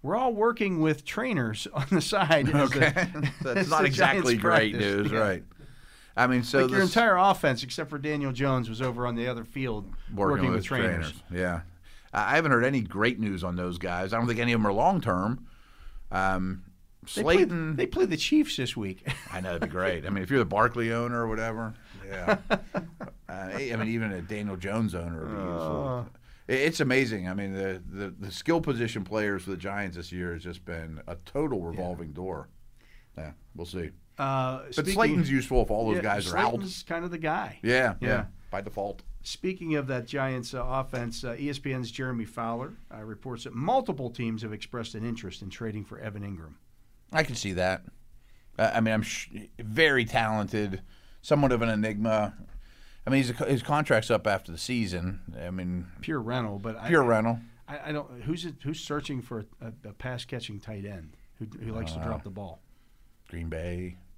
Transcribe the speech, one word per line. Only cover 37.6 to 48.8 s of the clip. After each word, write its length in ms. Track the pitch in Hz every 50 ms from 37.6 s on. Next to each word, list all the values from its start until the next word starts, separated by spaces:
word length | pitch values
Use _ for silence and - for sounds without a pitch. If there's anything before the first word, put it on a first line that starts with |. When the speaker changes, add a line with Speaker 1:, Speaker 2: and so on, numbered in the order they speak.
| -
Speaker 2:
Yeah, 320 | 110 120 127 131 117 95 -
yeah, 60 | - 120
Speaker 1:
Yeah. 180 | 107 101 87 - - - - -
Speaker 2:
by 100 | - 98
default. 400 | 98 107 - - 98 101 98 - - - - - -
Speaker 1:
Speaking 520 | - - - - 185 185 185 180 160 156
of 120 | 147 139 131
that 180 | 135 127 117
Giants, 480 | 117 - 143 131 135 131 127 120 120 -
uh, 100 | 131 120
offense, 600 | 123 127 135 131 131 - 127 120 117 113 - -
uh, 120 | 123 117 -
E 100 | 143 143
S 80 | 143 139
P 160 | - 139 131
N's 160 | 127 123 110
Jeremy 360 | - - 131 131 127 117 113
Fowler, 480 | 110 - - 117 113 117 117 127 156 220 - - - -
uh, 100 | 110 107
reports 420 | 110 107 95 - 127 123 113 -
that 100 | 127 -
multiple 560 | 113 135 180 240 269 254 - 185 127 135 120
teams 320 | 110 - 123 113 110 110 110
have 100 | 113 107
expressed 400 | 107 - - - 123 113 113 -
an 100 | 113 104
interest 360 | 117 113 113 - 95 - -
in 80 | - 95
trading 360 | 92 - 117 113 101 107 101
for 120 | - - -
Evan 260 | - 107 101 104 101
Ingram. 340 | 101 98 85 80 78 76 - - - - - - - - - - _
Speaker 2:
I 120 | - 151 160
can 100 | - 127
see 180 | 110 - 101 92
that. 300 | 87 90 92 92 - - - - - - - - - - - - - - - - -
Uh, 100 | 107 110 -
I 40 | 113